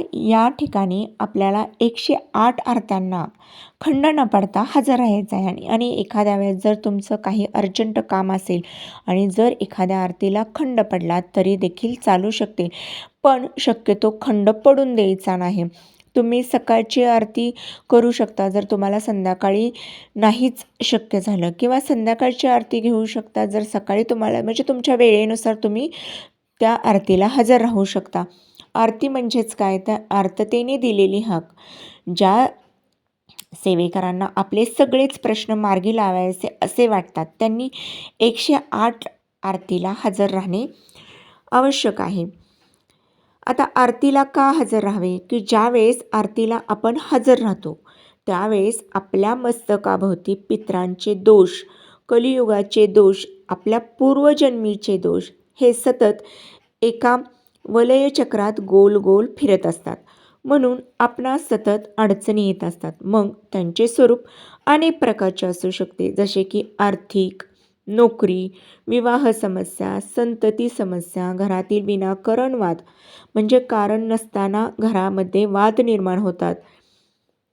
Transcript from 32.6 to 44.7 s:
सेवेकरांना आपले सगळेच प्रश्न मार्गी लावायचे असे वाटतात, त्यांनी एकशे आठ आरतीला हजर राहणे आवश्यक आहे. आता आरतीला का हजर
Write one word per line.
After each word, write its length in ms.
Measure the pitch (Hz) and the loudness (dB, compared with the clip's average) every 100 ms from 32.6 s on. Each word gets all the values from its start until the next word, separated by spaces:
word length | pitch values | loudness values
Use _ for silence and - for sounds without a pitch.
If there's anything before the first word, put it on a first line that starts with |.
| _ _ _ _ _ _ _ - - | _ _ _ _ _ _ _ -20 -20
सेवेकरांना 720 | - 196 170 175 190 185 180 190 196 | -6 -2 0 -2 -2 -4 -4 -6 -4
आपले 300 | 196 208 226 | -4 -2 0
सगळेच 520 | - 269 262 269 - | 2 2 2 0 -2
प्रश्न 340 | 214 220 - | -4 -4 -4
मार्गी 420 | 214 208 190 202 226 | -4 0 0 0 0
लावायचे 640 | 196 185 185 185 - - | 0 0 -2 -4 -8 -6
असे 260 | 170 - 233 | -4 0 2
वाटतात, 380 | 196 175 - 160 - | 2 -4 -8 -8 -4
त्यांनी 300 | 220 226 262 - - - - - | -2 -2 -6 -10 -16 -16 -12 0
एकशे 340 | 226 233 - 285 - | 0 0 0 0 0
आठ 360 | 208 226 226 - _ _ _ | -2 -2 -4 -14 _ _ _
आरतीला 500 | 196 185 - 180 190 220 | -8 -8 -4 -4 -4 -4
हजर 320 | 220 196 202 | -4 0 0
राहणे 360 | 190 190 190 285 - _ - - - - _ - | -2 -4 -4 -6 -12 _ -20 -20 -20 -20 _ -2
आवश्यक 500 | 247 269 277 220 208 | 0 2 0 -2 -4
आहे. 240 | 180 190 170 - _ _ _ _ _ _ _ _ _ _ - | -4 -4 -6 -10 _ _ _ _ _ _ _ _ _ _ -6
आता 180 | 254 - - | -2 0 2
आरतीला 480 | 247 240 277 277 | 0 2 2 2
का 280 | 269 277 277 | 2 2 2
हजर 320 | 311 240 | 2 0